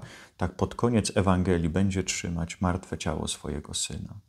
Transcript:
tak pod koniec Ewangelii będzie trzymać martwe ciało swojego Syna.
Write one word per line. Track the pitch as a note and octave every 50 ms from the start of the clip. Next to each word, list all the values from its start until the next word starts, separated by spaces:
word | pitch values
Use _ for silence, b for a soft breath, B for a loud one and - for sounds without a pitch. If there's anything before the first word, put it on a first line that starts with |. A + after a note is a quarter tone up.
| B B B B B B B
tak | - F#2 - -
pod | - G2 - -
koniec | - - A#2 B2 G#2+ F#2+ - -
Ewangelii | G#2+ F#2 G2 F#2 F2+ F2+ F#2+ F2+ E2+ E2 E2+
będzie | E2+ F#2+ G2 G2 F#2 G2 -
trzymać | - - - - F#2 E2+ E2+ E2+ E2 - -
martwe | F#2+ F2+ F2 - - - -
ciało | D#2+ - - D#2 D#2+ D2+
swojego | D2+ - - - C#2+ D2 D2 - - F#2
Syna. | - - - - - - - - G#2 _